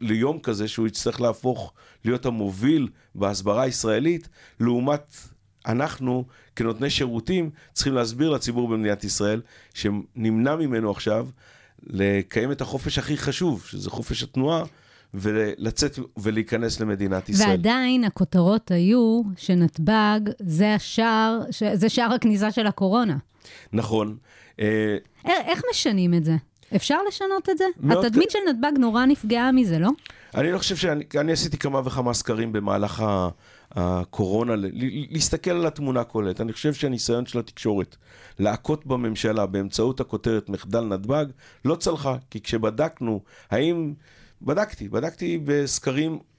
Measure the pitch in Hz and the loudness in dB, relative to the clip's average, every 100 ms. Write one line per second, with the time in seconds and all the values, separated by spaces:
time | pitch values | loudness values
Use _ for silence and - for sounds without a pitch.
0 | 113 110 127 160 - 104 107 - 113 - | -2 2 0 -2 -4 -4 -4 -2 -2 -2
1 | 120 120 120 - 127 113 95 - - - | -4 0 -2 0 -2 -2 -6 -14 -20 -6
2 | 110 123 127 117 98 95 127 160 120 - | -2 -2 -2 -2 -4 0 2 2 0 -8
3 | _ - 98 95 98 107 131 120 113 110 | _ -4 -2 0 0 0 0 -2 0 2
4 | 156 170 - - - - 117 120 131 147 | 2 -2 -6 -20 -14 -2 0 2 0 -2
5 | - - - - _ _ - 120 143 - | -4 -20 -20 -20 _ _ -4 -2 -2 -4
6 | 127 127 127 - _ - 113 110 139 - | -4 -4 -6 -14 _ -4 -4 -2 -2 -2
7 | 127 117 135 185 160 151 - - 143 131 | -2 -4 -2 -2 -2 -6 -10 -4 0 0
8 | 113 120 156 135 120 120 120 110 107 101 | 0 0 0 0 -2 -2 0 0 0 -2
9 | 101 - 104 110 - - - - 104 101 | -2 -2 0 -2 -6 -18 -18 -6 -4 -4
10 | - 120 110 110 127 156 151 117 110 98 | -6 -2 0 2 2 2 0 0 -2 -2
11 | 110 107 127 - - - _ _ - 95 | -2 -2 -2 -12 -20 -20 _ _ -8 0
12 | 98 101 - 117 123 135 - 131 151 143 | 2 2 0 -2 -2 -2 -4 -6 -4 -4
13 | 135 147 143 131 180 107 - 98 95 - | -2 -2 -2 -2 -2 -2 -6 -10 -8 -8
14 | - 117 127 131 135 165 156 - _ - | -6 -6 -4 -2 0 0 -4 -12 _ -20
15 | _ 98 104 107 107 - 113 - 147 139 | _ -6 -2 0 0 -2 -4 -2 -2 -4
16 | - - 104 107 107 113 117 - 107 101 | -12 -6 -2 0 0 -2 -2 -2 -2 -2
17 | 98 92 98 190 208 185 196 254 254 254 | 0 -2 2 2 4 2 2 2 2 2
18 | 220 - 185 185 175 220 - 175 180 247 | 2 0 2 4 4 2 0 2 4 6
19 | 226 233 208 180 - 180 170 - 160 220 | 4 2 0 -4 2 4 4 2 2 4
20 | 214 214 208 - 190 156 208 208 - - | 4 2 0 -4 -2 2 4 2 0 0
21 | 226 220 220 226 226 - 180 196 220 - | 2 4 2 0 -4 -2 0 2 2 2
22 | 233 247 226 208 214 233 214 - 190 226 | 2 4 2 2 0 0 0 2 2 4
23 | 220 139 - _ - - - 107 107 110 | 2 -2 -6 _ -20 -20 -4 -2 0 0
24 | 107 110 - - - - 107 110 107 101 | 0 -4 -16 -20 -18 -4 0 2 0 -2
25 | - _ - 349 - - 494 - 262 196 | -6 _ -2 0 0 -2 -2 0 2 2
26 | 180 170 156 160 - _ - 196 - 302 | 4 4 2 0 -2 _ -4 -2 2 0
27 | 403 - 392 381 381 349 381 - 139 180 | 0 -2 -2 0 0 0 0 0 2 4
28 | 233 233 392 427 381 233 285 285 233 226 | 4 4 4 2 0 0 2 2 4 4
29 | 262 285 214 233 254 262 214 160 185 294 | 4 2 2 0 4 4 4 4 2 0
30 | - - - - 156 185 - 165 180 147 | -6 -20 -8 -2 0 0 -2 0 0 0
31 | - 143 156 160 160 147 143 135 127 135 | -2 0 2 0 0 -2 -2 0 0 0
32 | 120 117 - 110 113 107 101 101 101 - | 0 0 -2 -2 -2 -2 0 0 0 0
33 | 107 98 90 - - - - - 87 90 | 0 2 0 -4 -16 -20 -10 -2 0 0
34 | 90 - 95 107 120 110 95 - 127 151 | -2 -2 0 0 0 -2 -4 -4 -4 -4
35 | 143 156 - 160 185 175 165 151 143 127 | -6 -2 -2 -2 -2 0 -2 -2 -2 -2
36 | 113 110 98 90 113 107 151 143 143 120 | -2 -2 -2 -2 -6 -2 -2 0 -2 -2
37 | - 120 123 120 113 - 113 101 90 - | 0 -2 -2 -4 -6 -4 -2 0 -2 -8
38 | - - - - 101 107 - 151 131 127 | -20 -20 -12 -2 0 0 -2 -4 -2 -2
39 | 117 104 110 110 98 98 98 - 120 131 | -2 0 0 0 0 -2 -2 0 0 -2
40 | 131 107 113 110 98 98 - 113 113 95 | -4 -4 -2 -2 -2 -8 -4 -2 -2 -4
41 | 104 143 147 127 - - 135 165 190 156 | -2 -2 -2 -8 -20 -6 -2 0 0 -2
42 | 139 127 - 110 - 113 107 110 160 - | -2 -4 -8 -12 -4 -2 0 0 -2 -2
43 | 117 104 - - - 107 160 170 156 147 | -4 -4 -6 -20 -4 0 0 0 -4 -8
44 | - - - - - 160 214 - 101 110 | -16 -20 -20 -10 -4 -2 -2 -6 -6 -4
45 | 156 - 175 170 143 143 139 - 143 135 | -4 -4 -4 -4 0 0 0 -2 -2 -2
46 | 160 160 - | -2 -4 -12